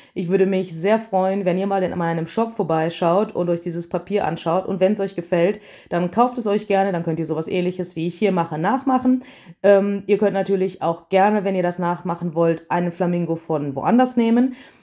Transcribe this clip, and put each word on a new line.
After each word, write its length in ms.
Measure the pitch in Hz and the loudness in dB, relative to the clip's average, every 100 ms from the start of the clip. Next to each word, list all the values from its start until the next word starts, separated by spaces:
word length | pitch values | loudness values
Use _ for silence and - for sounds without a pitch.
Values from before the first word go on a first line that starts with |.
| - | -12
Ich 140 | - 175 | -8 0
würde 180 | 185 196 | 2 2
mich 300 | 190 185 160 | 0 -4 -4
sehr 240 | 190 220 | 0 0
freuen, 460 | 220 190 185 202 180 | 0 0 0 0 0
wenn 120 | 180 | 0
ihr 80 | 196 | 0
mal 160 | 196 | 0
in 160 | 185 175 | -2 -2
meinem 300 | 170 165 165 | -2 -2 -4
Shop 260 | - 226 226 | -4 -4 -2
vorbeischaut 800 | 165 160 165 165 170 180 214 | -2 0 -2 0 2 2 0
und 160 | - 175 | -2 -2
euch 120 | 170 | -2
dieses 260 | 175 170 170 | -4 -8 -6
Papier 380 | 175 180 202 180 | -8 -2 -2 -2
anschaut. 400 | 165 165 180 - | -2 -2 -2 -2
Und 140 | 190 | 0
wenn's 200 | 185 208 | 2 2
euch 160 | 196 - | -4 -6
gefällt, 460 | - 175 180 208 - - - | -2 2 2 0 -10 -20 -6
dann 220 | 175 180 | -2 0
kauft 260 | 202 247 247 | 2 0 0
es 80 | 214 | -2
euch 220 | 202 208 | -2 0
gerne. 240 | 196 196 | 2 2
Dann 120 | 175 | 0
könnt 160 | 170 160 | -2 -4
ihr 60 | 160 | -2
sowas 220 | 156 160 | -4 -4
Ähnliches, 480 | 180 175 180 175 160 | -2 -2 -4 -8 -6
wie 120 | 170 | -6
ich 120 | 170 | 0
hier 140 | 208 | 0
mache, 240 | 180 165 156 | 2 -2 -2
nachmachen. 640 | 180 254 269 262 254 254 - - - - | -2 0 0 0 2 0 -2 -20 -20 0
Ähm, 400 | 196 196 202 202 196 | 6 6 4 -2 0
ihr 100 | 196 | 2
könnt 160 | 208 | 2
natürlich 480 | 196 185 196 185 - | 0 0 0 -2 -2
auch 280 | 165 165 - | -4 -4 0
gerne, 360 | 190 202 214 190 | 4 4 4 0
wenn 100 | 190 | 0
ihr 80 | |
das 160 | 175 175 | 0 -2
nachmachen 560 | 175 175 - 170 175 160 | -2 -2 -4 -4 -4 0
wollt, 340 | 170 165 - | 2 0 -2
einen 220 | 175 175 | -2 -2
Flamingo 460 | 170 180 175 165 160 | -2 -2 0 -2 -4
von 380 | - 156 147 135 | -4 -4 -4 -4
woanders 420 | 160 233 247 240 | 2 4 4 2
nehmen. 380 | 226 233 262 247 - - | 2 4 2 -2 -18 -20